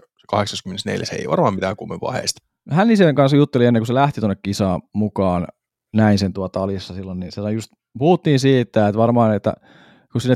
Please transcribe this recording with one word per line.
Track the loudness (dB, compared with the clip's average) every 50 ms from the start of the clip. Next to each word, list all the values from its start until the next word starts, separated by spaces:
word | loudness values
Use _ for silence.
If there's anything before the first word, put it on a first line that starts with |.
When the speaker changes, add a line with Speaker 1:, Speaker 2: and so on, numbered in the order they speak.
| -20 _ _ _ _ -4
Speaker 1:
kahdeksaskymmenesneljäs. | -2 -2 -2 -2 -4 -10 -10 -12 -12 -10 -8 -6 -6 -6 -6 -8
Ei | -8 -8 -6 -4
varmaan | -2 0 0 0 -2
mitään | -2 -4 -6 -6
kummempaa | -8 -10 -12 -12 -10 -8 -8
heistä. | -8 -8 -8 -8 -10 -10 _ _ _ _ _ -4
Speaker 2:
Hännisen | -2 0 2 4 4 4 4 4 4
kanssa | 4 4 4 6 4
juttelin | 2 4 2 2 4 4
ennen | 4 2
kuin | 0 0
se | 0
lähti | 0 0 0 0 -2
tonne | -2 -2 -2 -2 -4
kisaan | -6 -2 -2 0 0 -2 -2 -6 _ -6
mukaan, | -4 -4 -4 -2 -2 0 0 0 -2 -4 -6 -10 _ _ _ _ _ _ _ 0
näin | 2 4 4 4 2
sen | 0 -2 -4
tuota | -6 -8 -6 -6 -6 -4
alissa | -4 -6 -8 -10 -12 -14
silloin, | -14 -12 -12 -12 -12
niin | -12 -12
se | -10 -8 -6 -6
just | -6 -6 -8 -12 _ _ _ _ -8 -2
puhuttiin | 2 2 2 2 2 2 2 2
siitä, | 4 4 4 2 2 0 0 2 2 2
että | 2 2
varmaan, | 2 2 4 4 2 2 2
että | 0 -2 -4 -6 -6 _ _ -20 -20 _ _ _ _ _ _
kun | -6 -4
sinne | 0 0 0